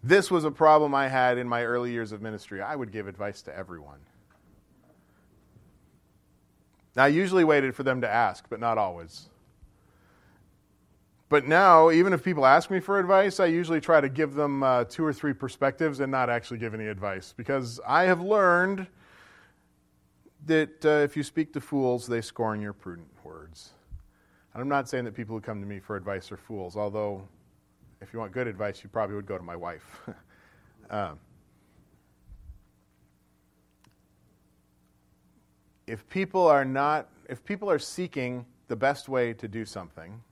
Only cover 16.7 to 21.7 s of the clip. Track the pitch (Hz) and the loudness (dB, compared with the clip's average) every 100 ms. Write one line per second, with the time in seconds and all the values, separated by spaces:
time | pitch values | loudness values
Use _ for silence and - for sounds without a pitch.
16.7 | 110 107 101 101 95 - - 117 139 123 | -8 -10 -8 -8 -8 -12 -16 -4 -4 -4
17.7 | 120 - 143 185 175 185 214 185 175 185 | -12 0 2 4 2 2 2 4 4 2
18.7 | 196 185 - _ - - - _ _ _ | -4 -8 -16 _ -20 -20 -20 _ _ _
19.7 | _ _ _ _ _ _ _ 151 160 151 | _ _ _ _ _ _ _ 0 0 0
20.7 | - 156 151 143 151 139 - 151 147 - | 0 2 4 2 -2 -6 -4 -4 -6 -4